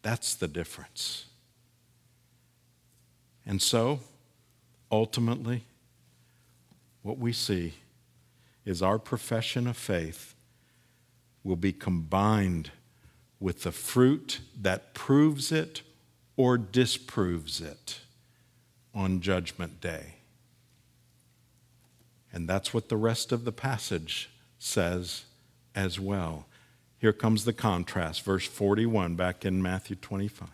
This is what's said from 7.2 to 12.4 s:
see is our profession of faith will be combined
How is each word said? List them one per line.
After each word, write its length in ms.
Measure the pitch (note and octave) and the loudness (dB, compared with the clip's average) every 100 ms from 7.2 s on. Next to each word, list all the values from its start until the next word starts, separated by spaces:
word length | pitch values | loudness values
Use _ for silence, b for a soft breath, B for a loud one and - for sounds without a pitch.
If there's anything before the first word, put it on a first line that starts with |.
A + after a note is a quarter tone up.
| A#2+ | -2
see 400 | A#2 - F#2+ E2+ - - _ _ _ b b b b | -2 0 0 -2 -8 -20 _ _ _ b b b b
is 160 | G#2 F2 | -6 0
our 180 | F#2+ A2 | 2 2
profession 680 | - B2 - A2+ - B2 A#2+ | -2 -6 -2 -2 -2 -2 -2
of 100 | A2+ | -4
faith 580 | - F2+ D#2+ D#2+ - - _ b b b b b b b _ _ | -2 -2 -2 -10 -18 -20 _ b b b b b b b _ _
will 120 | G2 | -4
be 180 | F2 F#2+ | 0 0
combined 1000 | F2+ - F2 D#2+ F#2+ G#2 G#2+ | 0 -2 -2 0 2 4 4